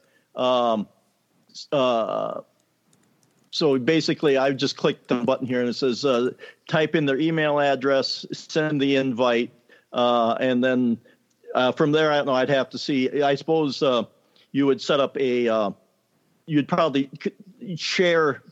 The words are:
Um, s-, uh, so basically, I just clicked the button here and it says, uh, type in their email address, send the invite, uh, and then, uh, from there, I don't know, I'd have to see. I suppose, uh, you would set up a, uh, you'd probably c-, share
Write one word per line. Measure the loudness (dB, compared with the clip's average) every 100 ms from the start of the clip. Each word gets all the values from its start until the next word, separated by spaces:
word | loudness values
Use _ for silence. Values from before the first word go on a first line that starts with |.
| _ _ _
Um, | -2 0 2 2 0 -4 _ _ _ _ _ _
s-, | -18 -4
uh, | 0 2 0 -2 -4 -4 -8 -14 _ _ _ _ _ _ _ _ _ _
so | -2 2 2
basically, | 2 0 0 0 2 2
I | 2
just | 0 -4 -2
clicked | -2 -2 -4
the |
button | -2 -2 -2 -2
here | -2
and | -2
it |
says, | -2 -2 0
uh, | 0 0 0 -4 -18 -20 -4
type | -2 0
in | 0 0
their | 0
email | 0 0 0 2
address, | 0 0 2 0 0 -6 -10
send | -14 -6 -4 -2 0
the | 0 0
invite, | 0 0 2 2 -2 _ _ -20 _
uh, | 0 2 2 0 0
and | 0 0
then, | 2 2 0 -2 -8 _ _ _ -6
uh, | -2 0
from | 0 2
there, | 2 2
I | 2
don't | 0
know, |
I'd | 0 2
have | 0 -2
to | -6
see. | -4 -2 0 0
I | 0
suppose, | 0 0 0 0 0
uh, | 0 0 -2 _ _ _ _
you | 0 2
would | 0
set | 0 0
up | 0 -2
a, | 0 0 2
uh, | 0 -2 -6 _ _ _ _ _ _
you'd | -4 -2 0
probably | 0 0 0 -4 -6
c-, | -10 -10 -20 -18 -12 -8
share | -4 0 2 2 2 -2 -8